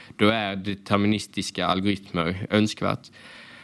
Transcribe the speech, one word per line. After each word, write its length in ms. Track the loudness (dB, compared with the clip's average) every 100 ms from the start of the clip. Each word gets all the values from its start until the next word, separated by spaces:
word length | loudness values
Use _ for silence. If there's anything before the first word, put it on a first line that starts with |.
| -14 2
Då 120 | 2
är 280 | 4 0 -4
deterministiska 1080 | -6 -6 0 2 4 2 -2 -6 -6 -2 0
algoritmer 840 | 0 0 -2 -4 -2 -2 -4 0
önskvärt. 640 | 2 2 0 -4 -4 -8 -20 -20 -20 -20 -20